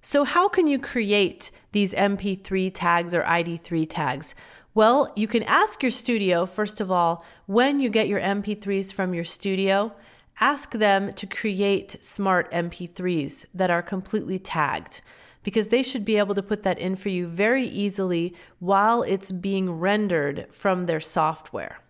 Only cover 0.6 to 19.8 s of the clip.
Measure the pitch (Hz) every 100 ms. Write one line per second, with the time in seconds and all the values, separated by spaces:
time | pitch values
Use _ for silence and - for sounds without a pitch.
0.6 | 320 277 - 247 208 202 196 - - -
1.6 | _ 208 196 160 185 202 196 190 - 190
2.6 | 185 - 180 170 175 170 - 170 170 170
3.6 | - 170 160 - 147 135 160 - - -
4.6 | _ - 220 262 277 - 214 226 - 262
5.6 | 427 - 254 240 - 226 190 170 185 190
6.6 | 208 - 190 180 170 170 - - - 202
7.6 | 262 285 254 220 151 202 190 202 202 208
8.6 | 196 196 190 - 185 175 165 - 202 190
9.6 | 196 196 214 214 - - _ - 240 285
10.6 | - 226 208 196 196 - 196 - 220 190
11.6 | 202 196 - - - - 196 185 - 170
12.6 | 170 - 175 - 180 170 139 - - 180
13.6 | 185 175 175 190 185 214 - 185 190 165
14.6 | 147 80 - - - - - _ - 220
15.6 | 214 247 262 254 202 214 202 196 196 208
16.6 | 202 180 185 185 - 180 175 170 208 262
17.6 | 247 - 202 190 190 170 175 175 - _
18.6 | 175 196 214 233 - 190 - 185 190 196
19.6 | 185 165